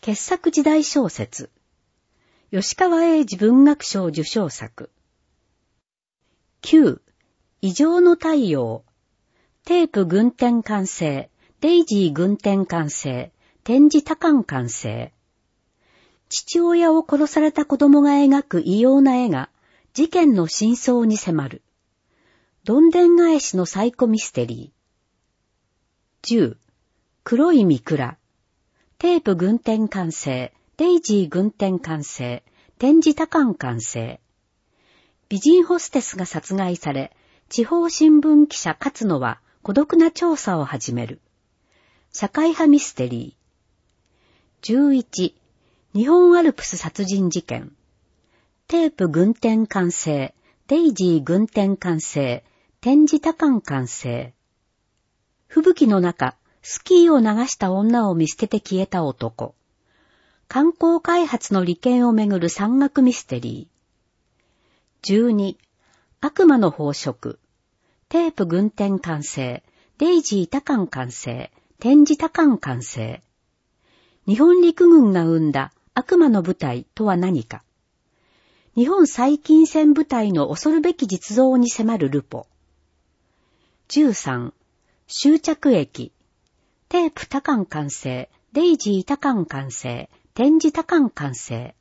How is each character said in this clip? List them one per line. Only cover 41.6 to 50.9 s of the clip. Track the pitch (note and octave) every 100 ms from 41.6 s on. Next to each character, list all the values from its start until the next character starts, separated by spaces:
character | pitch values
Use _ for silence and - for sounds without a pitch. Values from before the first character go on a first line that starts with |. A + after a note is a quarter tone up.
| _ _ _ _ _
社 | - G3+
会 | - D#4+
派 | D#4+ D#4+
ミ | C#4+
ス | -
テ | - B2
リ | A#2+ A#2+ _
ー。 | _ _ _ _ _ _ _ _ _ _ _ _
十 | - A#3+ C#4+
一、 | C4+ A#3 - F3+ _ _ _ _ _ _
日 | G3+ A#3+
本 | F4 F4+ F4
ア |
ル | E4
プ | - -
ス | F3+
殺 | D#3+ -
人 | F#3+ G3 F#3
事 | E3+
件。 | - B2 C#3 _ _ _ _ _ _ _ _ _ _
テ | E4+ D#4+
ー |
プ | - F3+
軍 | D#3 F#3+
展 | A3+ A#3 A3 A3
完 | G3+ F3+
成、 | F3 - D3 C3+ _ _ _ _
デ | D4
イ | E4